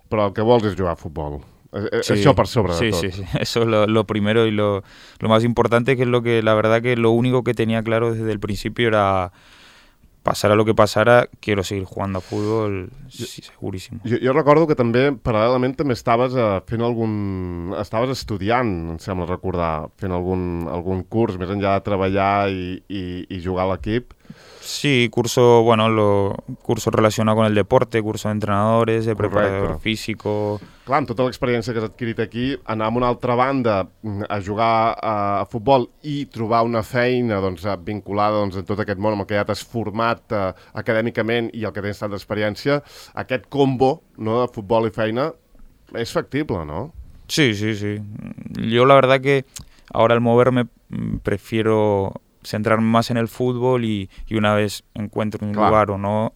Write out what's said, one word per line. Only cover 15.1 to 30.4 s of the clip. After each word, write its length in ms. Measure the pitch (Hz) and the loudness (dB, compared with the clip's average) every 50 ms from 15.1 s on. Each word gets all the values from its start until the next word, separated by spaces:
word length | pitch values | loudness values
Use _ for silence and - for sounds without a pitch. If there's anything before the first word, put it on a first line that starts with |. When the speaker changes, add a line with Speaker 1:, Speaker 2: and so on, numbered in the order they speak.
| 139 | 0
Speaker 1:
paral·lelament, 600 | 107 - 135 113 107 110 120 127 127 123 131 139 - | -2 -2 -2 0 2 2 2 2 2 0 0 -2 -2
també 160 | 160 143 120 | -2 -2 -2
estaves, 380 | - - 127 117 120 - 131 127 | -2 0 0 2 2 2 2 0
eh, 240 | 131 117 107 98 92 - - | 0 0 2 0 0 -2 -4
fent 140 | 117 110 117 | -4 -2 0
algun, 880 | 123 127 113 113 110 107 104 101 98 95 92 92 90 87 85 85 90 95 80 | 0 0 0 -2 -2 -2 -2 -2 -4 -4 -4 -4 -6 -6 -6 -6 -6 -6 -6
estaves 300 | 104 - - 110 123 131 131 | -6 -4 -2 -2 -2 -2 -2
estudiant, 800 | - - - 110 95 92 104 117 123 127 113 92 85 82 82 82 | -4 -6 -6 -6 -4 -2 0 0 2 2 0 -2 -2 -4 -6 -8
em 60 | 82 | -10
sembla 240 | - - 95 90 87 82 | -8 -6 -6 -4 -4 -4
recordar, 580 | 92 90 - 95 90 87 85 82 80 76 78 - _ | -6 -6 -4 -4 -2 -2 -2 -2 -2 -4 -6 -10 _
fent 160 | - 104 95 90 | -10 -6 -4 -4
algun, 540 | 90 90 90 92 92 90 90 87 85 85 76 | -2 -2 -2 -2 -2 -2 -4 -4 -6 -6 -6
algun 320 | - 87 82 92 92 92 90 - | -6 -6 -4 -4 -4 -4 -6 -4
curs, 300 | - 110 117 107 92 90 | -2 0 0 0 -2 -4
més 80 | 92 85 | -6 -6
enllà 300 | 101 101 98 98 98 98 | -4 -2 -2 0 0 0
de 80 | - | -2
treballar 640 | 104 101 95 95 95 98 98 95 98 101 101 101 98 95 | -2 -2 0 0 0 0 0 0 2 2 0 0 -2 -2
i, 300 | 92 90 90 92 - - - 92 | -4 -6 -8 -10 -10 -10 -10 -8
i, 120 | 101 90 90 90 90 - - | -8 -8 -8 -8 -10 -10 -10
i 100 | 95 92 | -10 -8
jugar 300 | 85 92 92 90 92 95 | -6 -4 -2 -2 -2 -2
a 20 | 95 | -2
l'equip. 400 | 87 - 107 107 123 123 - - _ _ - - - - - - - | -4 -4 -4 -4 -4 -4 -6 -14 _ _ -20 -20 -20 -20 -20 -20 -18
Speaker 2:
Sí, 480 | - - - - - 143 139 120 120 110 | -14 -12 -8 -4 -2 0 2 2 2 0
curso, 520 | - 120 117 117 - 131 123 120 120 117 113 | 0 -2 -2 0 2 4 6 6 8 6 6
bueno, 260 | 117 113 107 110 113 | 6 4 4 4 2
lo, 480 | 110 110 104 101 101 101 98 98 - - - - 131 - | 4 4 4 4 4 2 2 0 -2 -6 -10 -14 -14 -10
curso 300 | - - 120 113 - 117 | -4 -4 -2 -2 -2 0
relacionado 460 | 110 113 110 107 107 - 110 110 110 110 | 2 4 4 4 4 2 0 2 2 4
con 80 | 110 | 4
el 80 | 107 104 | 4 4
deporte, 480 | 104 98 - 123 131 127 - - 113 104 | 2 2 4 4 2 2 2 -2 -2 -2
curso 260 | 107 107 104 - 107 | -2 -4 -4 -4 -4
de 40 | 107 | -4
entrenadores, 720 | 104 104 104 101 101 104 110 113 113 117 113 113 113 110 | -2 -2 -2 0 2 2 2 2 2 2 2 0 0 0
de 100 | 113 110 | -2 -2
preparador 440 | 101 104 101 92 104 104 98 98 98 98 85 80 78 | -2 -2 0 0 2 2 2 0 0 -2 -2 -4 -4
Speaker 1:
Correcte. 40 | - | -2
Speaker 2:
físico. 760 | 110 110 107 - - 110 - - 104 104 104 | -4 -4 -4 -4 -8 -8 -6 -4 -4 -2 -2